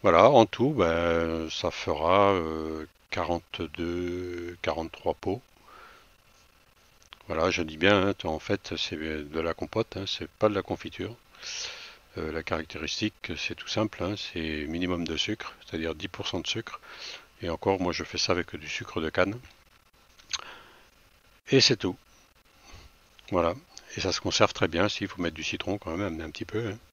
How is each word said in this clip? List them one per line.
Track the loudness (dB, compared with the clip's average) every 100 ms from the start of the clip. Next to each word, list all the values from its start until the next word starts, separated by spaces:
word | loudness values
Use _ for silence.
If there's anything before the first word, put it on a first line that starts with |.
Voilà, | 8 10 10
en | 10 8
tout, | 4 2
ben, | 4 4 4 4 2 2 -2 -4
ça | -2 -4
fera, | -2 -4 0 4 6 6
euh, | 4 0 -4 -4 -6 -10 _ _
quarante-deux, | -4 0 -2 -4 -8 -8 -4 -4 -2 -4 -4 -6 -8 -10 -6
quarante-trois | -4 -4 -6 -6 -4
pots. | -2 -2 -4 -6 _ -20 -20 -20 -20 -20 _ _ _ _ _ _ _ _ _ _ -20 -6
Voilà, | 0 2
je | 2
dis | -4 2
bien, | 6 6 4
hein, | 0
en | -2 -4
fait, | -2 -4 -2 -6
c'est | -4 -4
de | -4 -6 -4 -2
la | -2
compote, | -4 -4 -4 -4 -4
hein, | -6
c'est | -6 -8
pas | _ 2
de |
la | 2
confiture. | -2 -6 -6 -8 -8 -10 _ -14 -10 -8 -8 -10 -16 -20 _ -8
Euh, | -6
la | -4
caractéristique, | -2 -4 -4 -6 -6 -2 -4 -4 -10 -6
c'est | -6
tout | -6 -4
simple, | -2 -2 -2
hein, | -4 -4
c'est | -6 -6 -4 -4 -4
minimum | -2 0 0 -2
de | -2
sucre, | -2 -4 -8 -14
c'est-à-dire | -10 -4 -4
dix | -4 -8
pour | -8 -6
cent | -4
de | -4
sucre. | -6 -6 -14 -16 -16 -14 -16 -20 _
Et | -6
encore, | 0 2 2
moi, | 2
je | -2
fais | -4 -4
ça | 0
avec | 0 0 -8
du | -8
sucre | -8 -6 -4
de | -2
canne. | 2 2 0 -12 -20 _ _ _ _ _ _ -10 -10 -10 -18 -20 -20 -20 _ _ _ _ _ 4
Et | 6
c'est | 6 4
tout. | 0 -4 _ -20 _ _ _ _ -20 -20 -20 _ _ -20 -2
Voilà. | 2 2 -2 _ -20 -14 -4
Et |
ça | -2
se | -2
conserve | -2 2 2
très | 4 0
bien, | 2 2
s'il | 0 -6
faut | -4
mettre | -4 -4
du |
citron | -6 -6 -4 -4
quand | -4 -4
même, | -4 -4
un | -8
petit | -8
peu, | -6 -4 -4
hein. | -8 -14